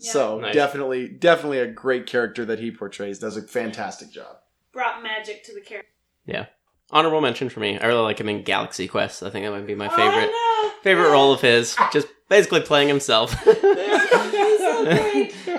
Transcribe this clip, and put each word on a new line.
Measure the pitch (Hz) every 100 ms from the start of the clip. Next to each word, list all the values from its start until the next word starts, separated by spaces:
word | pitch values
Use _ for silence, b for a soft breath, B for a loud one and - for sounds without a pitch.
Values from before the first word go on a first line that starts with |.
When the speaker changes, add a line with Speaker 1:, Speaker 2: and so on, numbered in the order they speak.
| -
Speaker 1:
so | 143 113 110
Speaker 2:
Nice. | 107
Speaker 1:
definitely, | 147 143 143 135 127 123
definitely | - 170 160 147 135
a | 117
great | 113 131 127 -
character | 123 117 120 113
that | 107
he | 117
portrays. | - 101 - 101 98
Does | 110 104
a |
fantastic | - 127 220 - 98 - 80
job. | - - - _ _ _
Speaker 3:
Brought | 254 240 233
magic | 226 214 214 208
to | -
the | 202
character. | - 208 - _ _ _ -
Speaker 2:
Yeah. | 107 107 _ _ _ _
Honorable | 151 160 156
mention | 131 120 127
for | 113
me. | 104 101
I | 113
really | 120
like | 113 104
him | 107
in | 104
Galaxy | 98 98 - - 92
Quest. | 107 101 -
I | 92
think | 101 104
that |
might | 101 101
be | 104
my | 101
Speaker 3:
Oh, | -
Speaker 2:
favorite, | 370 415 427
Speaker 3:
I | 466 466 453 427
know. | -
Speaker 2:
favorite | 196 180 170
Speaker 3:
Yeah. |
Speaker 2:
role | 143 139
of | 131
his. | 127 117 117 - -
Just | 147 143 _ _
basically | 202 185 -
playing | - 147 143
himself. | 143 - 113 120 123
<laughs> |
Speaker 3:
He's | - -
so | 392 - 403 415 403 480 - 415 415 415 359 466 415
great. | 427 427 403 - - -